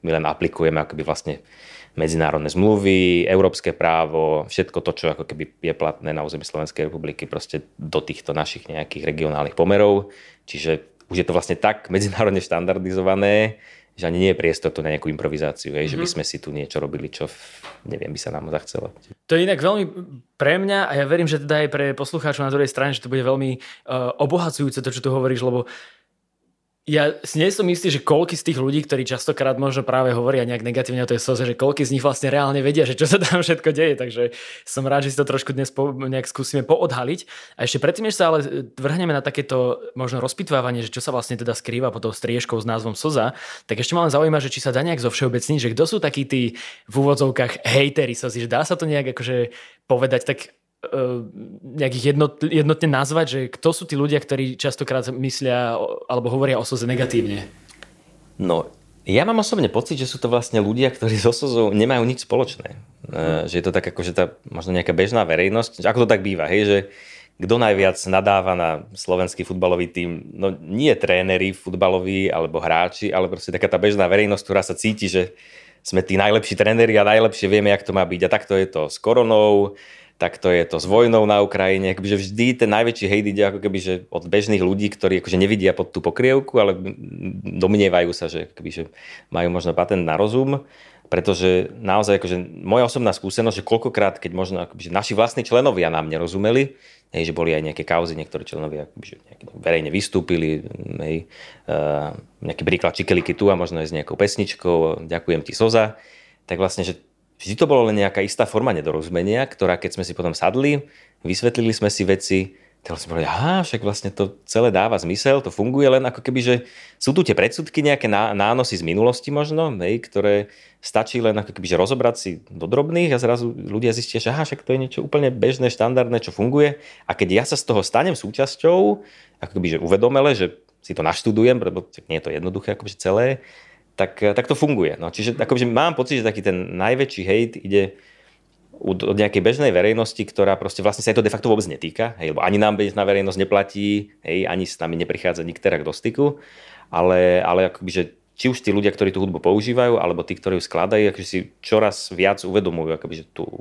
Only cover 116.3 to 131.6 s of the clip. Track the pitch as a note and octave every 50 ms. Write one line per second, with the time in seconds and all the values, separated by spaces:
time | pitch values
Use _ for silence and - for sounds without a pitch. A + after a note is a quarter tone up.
116.3 | B2+ C3 A#2+ B2 B2 A#2+ B2 - - - - - _ _ - - D#3+ F#3 F3+ -
117.3 | - - F#2+ A#2 - - D#3+ - - D#3 D3 D3 C#3+ C3 - A2+ G#2 G2+ A2 A2
118.3 | G#2 G2+ G2+ G#2+ A#2+ B2+ B2 - G#2+ F2 E2+ D#2+ E2+ G2+ A2 B2 B2 B2 - -
119.3 | C#3+ D3 D3 D3+ D#3 D#3 E3 D#3 B2 F#2+ F2 F2+ A2 A#2 A2+ - _ G2+ G2+ G#2
120.3 | G2+ G2+ G#2 - - - - - _ _ - - - A2 A2 - - B2 A2+ A2
121.3 | G#2+ G#2+ G2 - G2 - F#2 F2+ F2 E2 F#2 G#2 C3+ B2+ A#2+ A#2+ A#2 - - G2
122.3 | E2+ D#2 _ _ G2 F2+ D#2+ F2 A2+ C3+ C#3+ D#3 E3 F3 F3 D#3+ C3+ A#2+ B2 A2+
123.3 | A#2+ A#2+ A#2+ A#2+ A#2 - F#2+ F#2+ G2+ A2 A#2+ A#2 A2 A#2 A#2 - - A#2+ - -
124.3 | C3 D3+ D#3+ - C#3+ C#3+ - - C3 C3 C3 B2+ - - - D3 - D3 C#3+ C3
125.3 | B2+ A2+ G2+ B2 C3 B2+ C3 A#2+ - - A2 A#2+ B2+ B2+ B2 A#2 A#2+ A2+ A2+ -
126.3 | - - G2+ B2 C3+ D3 D3 D3 C#3+ D3 - - - - _ - - - G#2 F2
127.3 | F#2 - B2+ - D#3 C3 - - A#2 G#2 F#2 - - A#2 D3+ F#3 E3 A#2+ - G2+
128.3 | G#2+ - C3+ C3+ - - - D#3+ F3 F#3 G#2 G#2 G#2 G#2 - - - - - _
129.3 | _ _ - - - F#2+ F2 E2+ D#2+ D2+ D#2+ E2+ F#2+ G2 A2+ B2 C3+ C3+ C#3 D3
130.3 | C3+ G#2 F#2 F2+ - - _ _ _ _ _ - F2+ - D#2+ D#2 F2 - - A#2
131.3 | G#2 A2 A2+ B2 B2+ B2